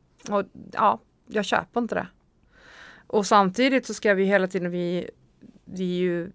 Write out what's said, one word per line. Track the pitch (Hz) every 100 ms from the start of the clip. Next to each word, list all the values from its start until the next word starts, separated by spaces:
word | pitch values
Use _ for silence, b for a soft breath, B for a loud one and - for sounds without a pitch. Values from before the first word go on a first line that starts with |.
| _ _ -
Och | 208 202 - -
ja, | - 214 226 _ _ _
jag | 214 196
köper | - 165 240
inte | 233 180
det. | 185 _ _ _ _ B B B B B B
Och | 214 190
samtidigt | 214 190 190 262 262 247
så |
ska | 208 214
vi | 190 190
hela | 202 190
tiden, | 185 175
vi, | 180 175 175 - - _ _ - _ -
vi | 185
ju, | 180 180 180 170 175